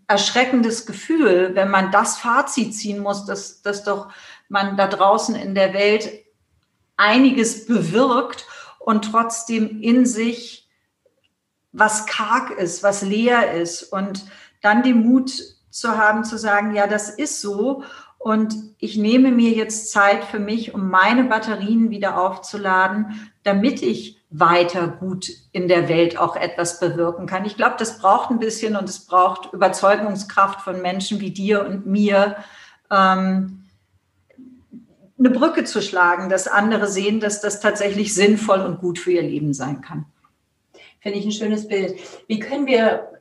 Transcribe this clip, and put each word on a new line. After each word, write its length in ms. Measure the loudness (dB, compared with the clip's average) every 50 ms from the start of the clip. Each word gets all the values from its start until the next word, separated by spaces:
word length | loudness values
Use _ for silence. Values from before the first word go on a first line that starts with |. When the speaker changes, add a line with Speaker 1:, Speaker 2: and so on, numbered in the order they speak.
| _ 0
Speaker 1:
erschreckendes 760 | 0 0 0 0 0 0 0 2 2 2 2 2 -2 -4 -8
Gefühl, 680 | -12 -12 -14 -4 -2 0 2 4 4 4 4 2 2 0
wenn 160 | 0 0 2
man 200 | 2 2 2 4
das 280 | 2 2 2 2 -2 -4
Fazit 560 | -2 0 0 0 0 0 -2 -2 -2 -2 -4
ziehen 260 | -8 -8 -8 -8 -4
muss, 240 | -4 -4 -4 -4 -6
dass, 380 | -8 -10 -10 -10 -14 -18 _ _
dass 200 | -6 -6 -4 -4
doch 260 | -4 -4 -4 -6 -12 -18 -20 -20 -20 -20 -20 _ _
man 280 | -4 -2 -2 -2 0
da 100 | 0 0 0
draußen 460 | 2 2 4 4 4 4 2 -2 -4
in 200 | -4 -6 -4 0
der 180 | 2 2 2 2
Welt 380 | 2 2 4 2 2 0 -4 -10 -14 -20 _ _ _ _ _ _ _ _ _ _ _ _ _ _ 2
einiges 680 | 2 4 6 6 6 6 4 4 0 0 -2 -6 -4
bewirkt 800 | -2 0 0 0 0 2 2 2 4 2 0 0 -4 -8 -14 -16 -20 -20 -20 -20 -20 -20 _
und 280 | -2 0 0 0 0
trotzdem 720 | 0 0 0 0 0 -4 -8 -6 -4 -2 -2 -2 -2 -4 -4
in 240 | 0 2 4 4 4
sich 640 | 2 2 0 -2 -2 -4 -6 -10 -16 -18 -20 _ _ _ _ _ _ _ _ _ _ _ _ _ _ _ _ _ _ _ _ _ _ _
was 340 | 2 2 2 2 -2 -4
karg 440 | -6 -6 -6 -2 0 0 -2 -2 -4 -6 -6
ist, 240 | -4 -6 -6 -2 0
was 200 | 0 0 0 -2
leer 500 | -2 0 0 2 2 2 2 2 0 0
ist. 320 | -2 -4 -4 -6 -12 -12
Und 420 | -8 -6 -6 -6 -6 -8 -10 -12 -16 -20 -20 -20 _ _ _
dann 220 | 2 4 4 4 4
den 200 | 4 4 4 6
Mut 300 | 6 4 4 2 0 -6 -10 -14 -16 -20 _ _ _
zu 260 | -14 -8 -6 -4 0
haben, 280 | 2 2 2 2 2 -2
zu 140 | -6 -6 -4
sagen, 360 | -2 0 2 2 2 0 0
ja, 120 | 0 0
das 220 | 2 0 -2 -4 -6
ist 320 | -6 -6 -6 -6 -6 -6
so. 440 | -6 -6 -4 -2 -2 -2 -2 -4 -8 -14 -20 -20 -20 _ _ _
Und 360 | -4 -2 0 0 0 0 -2 -8 -10 -14 -14 _
ich 180 | -10 -6 -4
nehme 340 | -2 0 4 6 6 6 6
mir 200 | 6 4 4 4
jetzt 420 | 2 0 -2 -4 -6 -8 -10 -2 2
Zeit 320 | 4 4 4 4 2 -2
für 140 | -6 -6 -6
mich, 360 | -4 -4 -4 -4 -6 -6 -6
um 160 | -6 -4 0
meine 340 | 2 4 4 4 4 4 4
Batterien 640 | 2 0 -2 -2 -4 -6 -4 -2 0 2 2 2 2
wieder 300 | 0 -2 -4 -2 -2 0
aufzuladen, 1120 | -2 -2 -2 -6 -12 -12 -10 -6 -2 0 2 2 2 2 0 -2 -4 -6 -8 -12 -16 -18 _ _ _
damit 380 | 0 0 2 2 0 0 0 -2
ich 340 | -2 -2 -2 -6 -12 -18 _ _ _
weiter 580 | -2 2 2 4 4 4 2 2 0 -2 -4 -4
gut 420 | -6 -8 -8 -8 -8 -8 -10 -12 -16 -18 _ _ -6
in 160 | -4 2 2
der 200 | 2 2 4 2
Welt 300 | 2 2 2 2 2 -2
auch 160 | -2 -2 -2
etwas 460 | -4 -6 -6 -4 -4 -4 -6 -4 -2
bewirken 460 | -2 -2 0 0 -2 -2 -2 -6 -8
kann. 180 | -6 -6 -6 -6
Ich 120 | -6 -4
glaube, 200 | 0 0 0 0 0
das 200 | -6 -6 -6 0
braucht 320 | 2 4 4 4 2 0
ein 100 | -2 -2
bisschen 360 | -2 -4 -4 -4 -4 -4 -4
und 120 | -4 -4 -6
es 180 | -10 -12 -10
braucht 460 | _ 2 4 4 4 2 -2 -10 -14 -2
Überzeugungskraft 1120 | 0 0 0 2 2 4 4 4 4 2 -4 -4 -6 -8 -2 2 2 2 2 0 -6 -8
von 200 | -8 -8 -4 -4
Menschen 380 | -4 -4 -4 -6 -6 -6 -6
wie 100 | -6 -8
dir 340 | -8 -6 -2 0 0 0 0
und 200 | -2 -6 -8 -4
mir, 500 | -2 0 2 2 4 4 4 2 2 0 -6 -14 -18 -20 -20 -20 -20 _ _ _ _
ähm, 720 | 2 4 4 4 4 2 0 0 0 -2 -2 -4 -8 -14 -20 _ _ _ _ _ _ _ _ _ _ _ _ _ _ -20 -20 -20 -20 _ _ _ -20 -20 -20 _ _ _ _ _ _ 2
eine 120 | 2 2
Brücke 340 | 4 4 2 2 2 0 -4
zu 160 | -2 -4 -4
schlagen, 480 | -4 -2 2 2 4 4 4 0 0 -2
dass 180 | -2 -2 0
andere 420 | 0 0 2 2 2 0 0 0 -2
sehen, 320 | -2 -2 -2 0 -2 0
dass 200 | -2 -2 -4 -4
das 200 | -4 -6 -6 0
tatsächlich 540 | -2 -2 0 0 -2 -2 -2 -2 -4 -2 2
sinnvoll 460 | 4 4 4 4 4 2 2 2 2
und 200 | 2 -2 -6 -4
gut 180 | -4 -6 -6 -4
für 140 | -2 0 0
ihr 100 | 0 0
Leben 320 | -2 -4 -4 -2 -2 -4
sein 260 | -4 -4 -6 -8 -8
kann. 240 | -10 -12 -12 -12 -12 -12 _ _ _ _ _ _ _ _ _ _ _ _ _ -20 -20 -20 _ _
Speaker 2:
Finde 180 | _ -6 -6 -4
ich 60 | -4
ein 80 | -4 -4
schönes 360 | -4 -2 -2 -2 -4 -4 -4
Bild. 300 | -2 -2 -2 -4 -6 -10 -14 -18 -20 -20 -8
Wie 120 | -6 -6 -6
können 280 | -4 -6 -4 -4 0
wir 500 | 2 4 4 4 4 2 0 -6 -10 -16 -20